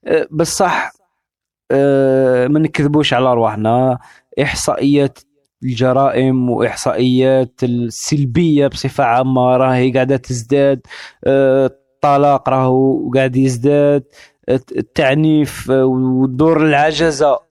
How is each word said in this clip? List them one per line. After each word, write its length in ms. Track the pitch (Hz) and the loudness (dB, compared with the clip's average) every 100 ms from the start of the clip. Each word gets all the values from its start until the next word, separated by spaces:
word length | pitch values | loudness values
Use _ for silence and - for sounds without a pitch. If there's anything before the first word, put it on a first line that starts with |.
| - | -2
أه، 200 | 160 - | -4 -2
بصح، 640 | 151 160 - 185 - - _ _ _ _ _ _ _ _ | -4 -4 -2 -2 -2 -8 _ _ _ _ _ _ _ _
أه، 760 | 135 139 135 135 131 131 127 127 | 0 2 2 2 2 2 0 0
ما 100 | 151 | 0
نكذبوش 540 | 156 - 143 147 147 | 0 -2 0 0 0
على 140 | 123 127 | 0 0
أرواحنا، 720 | 120 110 107 110 120 131 120 - - _ - | 2 0 0 0 0 0 -2 -8 -20 _ -4
إحصائيات 760 | 143 - - - 139 143 139 - _ _ _ _ | -4 -2 -4 -2 0 2 0 -4 _ _ _ _
الجرائم 880 | 127 117 127 127 139 120 131 131 123 | -8 -2 0 2 2 2 0 0 0
وإحصائيات 1080 | 113 113 - 135 101 127 127 131 131 127 - | 0 -2 -2 -4 0 0 2 2 2 -2 -4
السلبية 1040 | 123 120 117 - - 151 135 123 170 147 139 | -4 -2 -6 -8 -6 -2 0 0 2 2 0
بصفة 380 | - 135 - | -2 -6 -2
عامة 520 | 127 120 131 127 127 127 | 0 0 0 0 2 2
راهي 340 | 131 127 127 | 2 2 0
قاعدة 260 | 131 131 135 | 0 0 -2
تزداد، 640 | - 123 113 139 139 135 - - - _ | -4 -10 -2 0 2 0 -8 -20 -20 _
أه، 420 | - 135 135 131 131 | -2 2 2 2 0
الطلاق 800 | 135 _ _ 147 139 143 139 - | -4 _ _ 0 2 2 0 0
راهو 640 | 131 131 131 135 131 - | 0 0 2 0 -2 -2
قاعد 220 | 127 131 127 | -2 0 0
يزداد، 680 | 135 120 135 147 143 143 - - - _ - | -2 0 0 2 2 0 -4 -20 -20 _ -4
الت-، 280 | 135 _ - | -4 _ -10
التعنيف، 920 | - - 139 147 156 151 143 - - | -6 -2 0 2 2 0 -2 -6 -2
أه، 160 | 131 131 | 0 0
ودور 800 | 127 131 131 131 127 160 156 156 | 0 -2 0 -2 0 0 2 2
العجزة 720 | 143 156 151 165 139 147 127 _ | 2 0 0 -2 0 0 0 _